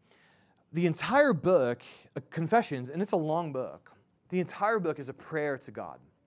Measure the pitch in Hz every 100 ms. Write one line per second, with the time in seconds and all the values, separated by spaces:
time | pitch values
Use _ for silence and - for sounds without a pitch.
0 | _ _ _ _ _ _ _ 160 175 160
1 | 170 269 294 165 170 180 123 123 - -
2 | - 139 - - 160 226 226 135 123 160
3 | 202 170 156 160 165 131 104 71 - _
4 | _ _ - 180 170 - 208 226 170 147
5 | 131 - - 156 147 131 - 110 87 64
6 | 65 _